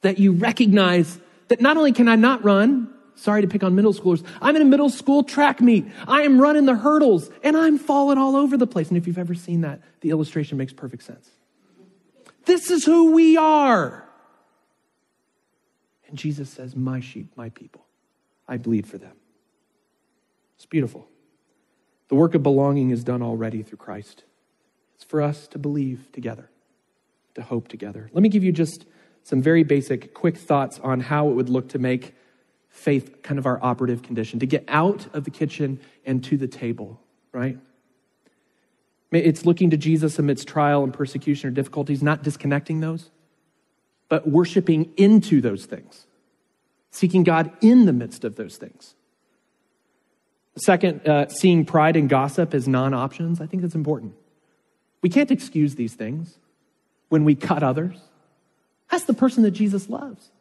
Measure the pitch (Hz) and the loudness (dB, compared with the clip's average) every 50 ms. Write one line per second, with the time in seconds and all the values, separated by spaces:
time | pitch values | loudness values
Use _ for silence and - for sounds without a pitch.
0 | - 190 190 190 196 196 185 170 196 233 226 - 247 214 190 208 196 180 180 175 | 2 0 2 4 4 4 4 4 0 -2 0 2 4 4 6 4 4 4 4 2
1 | 170 170 - - - _ _ _ _ _ 240 240 233 269 311 320 311 285 233 - | 2 0 -2 -18 -20 _ _ _ _ _ 0 2 4 2 4 4 4 2 4 4
2 | 240 233 226 226 220 247 269 247 208 208 202 196 208 240 285 262 233 - - _ | 4 4 6 4 4 4 2 2 2 2 4 4 4 4 2 0 -2 -6 -12 _
3 | _ _ _ _ - - 208 214 202 185 - 208 190 190 180 190 202 220 202 208 | _ _ _ _ -4 -2 0 0 0 0 -2 -2 0 0 2 4 4 2 2 2
4 | - 185 180 160 - - - - - 269 302 320 311 269 262 285 294 285 - - | 0 0 0 0 -2 -8 -18 -4 0 0 2 4 6 6 6 6 4 2 0 -2
5 | - - 277 285 285 - - - 285 294 - - 240 240 233 202 - - - - | -2 0 2 2 2 0 0 2 2 2 2 4 4 4 4 4 2 -2 -12 -18
6 | - - 254 285 294 294 269 254 269 294 302 302 285 269 254 220 208 285 302 311 | -4 0 0 2 4 4 6 6 6 6 4 4 4 4 2 2 2 2 2 4
7 | 302 262 208 170 139 - - - - 277 302 311 330 320 302 285 - - 294 285 | 4 4 4 2 0 -6 -18 -6 -2 0 2 2 2 2 2 0 0 0 0 2
8 | 285 277 277 269 269 269 269 277 285 285 254 269 247 - - 180 160 - 180 175 | 2 2 2 2 2 2 2 2 2 2 2 0 0 0 0 -4 -4 -2 -2 -2
9 | 170 175 170 180 180 170 175 175 - - 175 170 165 151 143 - _ _ _ _ | -2 -4 -6 -6 -6 -8 -8 -8 -8 -4 -4 -4 -4 -4 -6 -12 _ _ _ _
10 | _ 160 156 156 156 147 - 160 147 - - 135 131 131 - - - 127 120 113 | _ -4 -2 -2 -4 -4 -6 -8 -6 -6 -6 -8 -8 -10 -12 -14 -16 -16 -16 -16
11 | - - - - _ _ _ _ _ _ _ _ _ _ _ _ _ _ _ _ | -20 -20 -20 -20 _ _ _ _ _ _ _ _ _ _ _ _ _ _ _ _
12 | _ _ _ _ _ _ _ _ _ - 359 349 - - 359 330 - - 320 339 | _ _ _ _ _ _ _ _ _ 0 0 0 0 -2 -4 -2 2 2 4 6
13 | 330 320 320 320 330 320 320 320 311 311 311 302 285 269 240 196 156 123 - - | 6 6 6 6 6 6 4 4 4 4 2 2 2 2 2 0 0 -4 -8 -14
14 | - - _ _ _ _ _ _ _ _ _ _ _ _ _ _ _ _ _ _ | -20 -20 _ _ _ _ _ _ _ _ _ _ _ _ _ _ _ _ _ _
15 | _ _ _ _ _ _ _ _ _ _ _ _ _ _ _ _ _ _ _ _ | _ _ _ _ _ _ _ _ _ _ _ _ _ _ _ _ _ _ _ _
16 | _ _ - 139 - 156 147 143 143 135 - - 127 127 127 131 127 131 131 127 | _ _ -20 -10 -8 -8 -8 -8 -12 -16 -16 -20 -20 -16 -10 -8 -6 -6 -6 -8
17 | 123 - - 113 104 - _ - 120 113 117 - - - _ - _ _ _ _ | -10 -12 -16 -18 -18 -18 _ -18 -18 -18 -18 -20 -20 -20 _ -20 _ _ _ _
18 | _ _ _ _ _ _ _ _ _ - 127 120 120 117 113 107 101 - - 98 | _ _ _ _ _ _ _ _ _ -12 -12 -10 -6 -4 -4 -4 -4 -6 -14 -20
19 | - - - _ _ _ _ _ _ _ _ _ _ _ _ _ _ _ _ _ | -20 -20 -20 _ _ _ _ _ _ _ _ _ _ _ _ _ _ _ _ _
20 | _ _ _ _ _ _ _ _ _ _ _ _ _ _ - 160 139 117 - - | _ _ _ _ _ _ _ _ _ _ _ _ _ _ -4 -4 -4 -4 -8 -14
21 | - _ _ _ _ _ _ _ _ _ _ _ _ _ _ _ _ _ _ _ | -20 _ _ _ _ _ _ _ _ _ _ _ _ _ _ _ _ _ _ _
22 | _ _ - 139 160 165 165 160 139 143 139 135 139 139 143 143 135 127 127 117 | _ _ 2 2 2 2 2 0 0 2 2 2 2 0 0 0 0 0 -2 -4
23 | 120 123 123 123 120 117 113 113 110 113 110 113 104 - - 104 - - 98 104 | -4 -6 -6 -6 -6 -6 -6 -6 -8 -8 -8 -10 -12 -14 -18 -20 -18 -16 -16 -16
24 | 104 - _ _ _ _ _ _ _ _ _ _ _ _ _ _ _ _ _ _ | -18 -20 _ _ _ _ _ _ _ _ _ _ _ _ _ _ _ _ _ _
25 | - _ - 156 147 147 147 - - - - 147 143 147 143 147 139 131 127 123 | -20 _ -4 -2 -2 -2 -4 -6 -12 -18 -16 -10 -8 -6 -4 -4 -4 -4 -6 -10
26 | - _ _ - 120 113 113 113 - _ _ _ _ _ _ _ _ _ _ _ | -14 _ _ -14 -12 -12 -12 -14 -18 _ _ _ _ _ _ _ _ _ _ _
27 | _ _ _ _ _ _ _ - 113 - 131 117 113 _ - 110 - 104 101 107 | _ _ _ _ _ _ _ -20 -14 -8 -8 -8 -8 _ -16 -16 -14 -14 -14 -16
28 | 110 113 - 170 196 220 196 208 185 185 170 147 165 156 - - - _ _ _ | -18 -8 -2 2 2 2 2 2 0 0 0 0 -2 -4 -4 -12 -20 _ _ _
29 | _ _ _ _ _ - - 135 131 156 165 165 160 156 143 143 131 - 135 120 | _ _ _ _ _ -6 -4 -2 2 2 4 4 2 2 2 -2 -2 -4 -8 -8
30 | - - _ - - 175 165 - - - 156 143 135 131 - - - 131 131 123 | -8 -14 _ -4 -4 -4 -4 -4 -4 -2 -2 -2 -2 -4 -8 -10 -6 -4 -4 -4
31 | 127 120 147 147 151 151 131 120 131 123 127 131 131 131 - 131 123 127 127 123 | -4 -4 -4 -2 0 0 0 -2 -2 -2 -2 -4 -4 -6 -8 -6 -4 -4 -4 -4
32 | 127 - - _ _ _ _ _ _ _ _ _ _ _ _ - - - 143 135 | -6 -12 -20 _ _ _ _ _ _ _ _ _ _ _ _ -8 -4 -2 -2 -2
33 | - - - _ _ - 147 139 131 135 123 - - 127 120 113 131 123 120 120 | -2 -6 -20 _ _ -8 -8 -6 -4 -4 -4 -2 -2 -4 -4 -2 -2 -4 -4 -6
34 | - - 127 117 113 110 - 120 123 131 139 151 - - 143 151 160 190 202 - | -8 -10 -8 -8 -8 -8 -6 -6 -4 -2 -4 -4 -4 -4 -2 0 0 0 -2 -4
35 | - - - 151 139 160 139 - 165 156 - - 151 135 135 131 - _ _ _ | -8 -12 -12 -10 -10 -10 -8 -8 -8 -8 -6 -6 -6 -6 -6 -10 -14 _ _ _
36 | _ - 131 127 123 - 151 143 131 123 - - - 117 117 117 107 98 113 113 | _ -6 -6 -6 -4 -2 -4 -4 -4 -6 -10 -10 -8 -8 -8 -8 -10 -18 -18 -20
37 | _ _ _ _ _ _ _ 127 123 131 127 127 _ _ _ _ _ _ _ _ | _ _ _ _ _ _ _ -8 -8 -8 -8 -10 _ _ _ _ _ _ _ _
38 | _ _ _ _ _ _ _ _ _ _ _ _ _ _ _ _ _ _ _ _ | _ _ _ _ _ _ _ _ _ _ _ _ _ _ _ _ _ _ _ _
39 | _ _ - 165 170 165 151 - - 175 170 170 190 175 160 156 147 156 165 160 | _ _ -2 0 2 2 0 0 0 0 0 2 2 2 2 0 0 0 0 0
40 | 156 156 151 - 151 143 139 - - - - 156 147 143 143 143 139 131 131 - | 0 -4 -4 -2 -2 -2 -2 -4 -6 -10 -4 -2 0 0 0 0 -2 -4 -4 -8
41 | 147 131 - 131 - - 147 139 - 139 123 135 139 - - 151 143 - 147 131 | -8 -8 -8 -10 -4 -4 -6 -4 -4 -8 -6 -6 -8 -8 -8 -10 -6 -6 -4 -4
42 | 139 147 151 151 - 151 147 - - 143 143 143 143 - 160 156 160 160 165 165 | -2 -2 -2 -2 -4 -8 -8 -6 -6 -4 -4 -4 -4 -6 -6 -6 -6 -6 -8 -10
43 | 170 _ _ _ _ _ _ _ _ _ _ _ _ _ _ _ _ _ _ _ | -12 _ _ _ _ _ _ _ _ _ _ _ _ _ _ _ _ _ _ _
44 | _ _ 156 156 - 160 143 160 180 170 - 202 180 - 165 156 165 165 - - | _ _ -4 -2 -2 2 2 2 2 2 0 -2 0 2 0 0 0 -4 0 2
45 | 196 202 214 220 - - 160 143 117 120 101 95 - - - 92 - - _ - | 4 6 6 4 4 4 0 0 2 0 -4 -6 -10 -14 -16 -16 -18 -20 _ -20
46 | _ _ _ _ _ _ _ _ _ _ _ _ _ _ _ _ _ _ _ - | _ _ _ _ _ _ _ _ _ _ _ _ _ _ _ _ _ _ _ -2
47 | - 180 180 185 175 170 165 160 165 160 - - - 220 247 254 233 190 139 123 | -2 0 2 4 4 4 2 2 0 -2 -6 2 4 6 8 8 6 6 4 0
48 | 117 107 - - - 117 - - 110 - - - - - _ _ _ - _ _ | -4 -6 -12 -12 -12 -12 -10 -10 -14 -14 -14 -20 -20 -20 _ _ _ -20 _ _
49 | _ _ _ _ _ _ _ _ _ _ _ _ _ _ _ _ _ _ _ _ | _ _ _ _ _ _ _ _ _ _ _ _ _ _ _ _ _ _ _ _
50 | _ _ _ _ _ _ _ _ _ _ _ - - - 190 175 - 185 160 143 | _ _ _ _ _ _ _ _ _ _ _ -4 0 2 2 2 2 -2 -4 -2
51 | - 156 151 147 139 - - - - 190 175 165 156 156 - 165 151 160 165 165 | -2 0 0 0 0 -2 -6 0 2 4 4 4 2 2 2 2 2 4 2 2
52 | 147 135 139 135 131 147 143 - 170 147 - 143 120 135 131 127 131 135 135 123 | 2 2 0 0 0 -2 -2 -4 -4 -2 -2 -4 -2 0 0 0 0 -2 -2 -4
53 | 127 139 - - 170 165 170 170 160 165 - 185 175 175 165 165 151 147 151 123 | -6 -8 -8 -8 -6 -6 -6 -6 -8 -8 -8 -6 -6 -6 -6 -6 -4 -4 -4 -6
54 | 110 - - _ _ _ _ _ _ _ _ _ _ _ _ _ _ _ _ _ | -6 -16 -18 _ _ _ _ _ _ _ _ _ _ _ _ _ _ _ _ _
55 | - 185 175 269 294 285 262 - - - - 160 147 147 139 - 120 113 - _ | -4 0 0 0 0 2 -2 -4 -4 -6 -2 -2 -2 -2 -2 -6 -10 -10 -8 _
56 | 110 107 127 156 165 170 _ _ _ _ _ _ _ _ _ _ _ _ _ _ | -12 -10 -10 -10 -12 -14 _ _ _ _ _ _ _ _ _ _ _ _ _ _
57 | _ _ - 160 151 151 147 131 - - 175 147 147 135 127 147 160 185 180 - | _ _ 0 2 4 2 2 0 0 -4 -4 -2 0 -2 -2 -2 -4 -6 -8 -12
58 | _ _ _ _ _ _ _ _ _ _ _ _ _ _ _ _ _ _ - 359 | _ _ _ _ _ _ _ _ _ _ _ _ _ _ _ _ _ _ -6 -6
59 | - - 240 - - 262 - - 226 208 180 - 214 208 196 196 196 - 226 - | -2 -4 -2 0 0 0 2 2 2 2 2 0 -2 -2 -2 -4 -8 -8 -14 -14
60 | 285 277 214 - _ _ _ _ | -14 -16 -18 -20 _ _ _ _